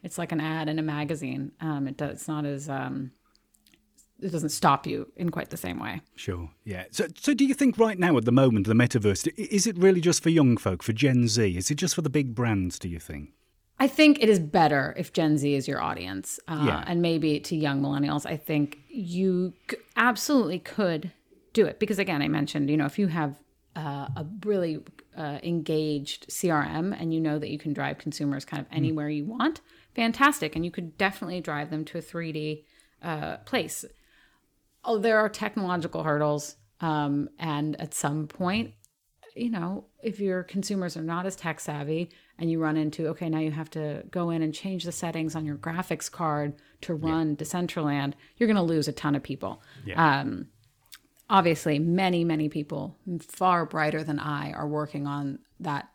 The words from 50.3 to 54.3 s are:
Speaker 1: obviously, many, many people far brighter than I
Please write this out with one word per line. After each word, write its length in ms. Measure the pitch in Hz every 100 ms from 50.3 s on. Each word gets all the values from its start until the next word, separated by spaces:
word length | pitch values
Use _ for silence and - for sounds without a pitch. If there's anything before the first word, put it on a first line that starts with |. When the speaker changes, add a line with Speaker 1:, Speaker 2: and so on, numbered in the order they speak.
| 92 - _ _ _ _ - _ _ _
Speaker 1:
obviously, 480 | 196 175 156 - 147
many, 460 | 165 175 190 175
many 240 | 170 156 151
people 480 | 156 147 151 - - - 170
far 460 | - - 185 175 156
brighter 360 | 160 151 156
than 140 | 156 147
I 340 | 151